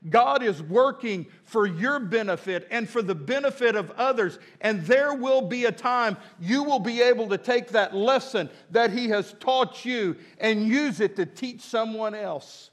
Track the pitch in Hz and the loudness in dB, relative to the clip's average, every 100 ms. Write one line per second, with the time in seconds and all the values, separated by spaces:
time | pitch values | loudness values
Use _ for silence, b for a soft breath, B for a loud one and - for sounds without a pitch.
0 | 160 220 254 277 233 151 156 214 269 254 | 0 4 4 2 0 -4 0 2 2 2
1 | 233 190 - B _ 226 202 165 247 285 | -6 -6 -8 B _ 0 0 0 -2 -2
2 | 196 226 202 170 190 180 180 233 220 240 | -2 -2 -2 -4 -4 -6 -4 -6 -4 -2
3 | 190 165 143 269 277 - 240 214 165 - | -2 -4 -4 -2 -2 0 0 0 -2 -2
4 | 254 240 185 - B B 214 208 160 262 | 0 0 -2 -4 B B -2 -2 2 4
5 | 285 285 254 262 180 247 233 233 247 247 | 4 0 2 2 2 0 0 0 -2 0
6 | 226 190 B B 170 269 294 269 202 240 | 0 -2 B B 0 0 2 0 0 4
7 | 240 240 214 190 247 247 240 214 190 190 | 4 4 2 -2 0 -2 0 2 2 2
8 | 226 262 - 214 147 B B 220 233 214 | 2 2 0 -4 -4 B B 2 2 2
9 | 233 208 - - - 262 254 - 240 247 | 0 -2 -2 -4 0 2 2 -2 -6 -2
10 | 190 156 B B 220 214 214 269 294 170 | -2 -4 B B 0 0 2 2 0 0
11 | 202 202 170 - 254 240 - 226 226 220 | -2 -2 -6 -6 -12 -12 -6 -4 -2 -4
12 | 220 214 196 147 - - - | -6 -6 -8 -8 -12 -20 -20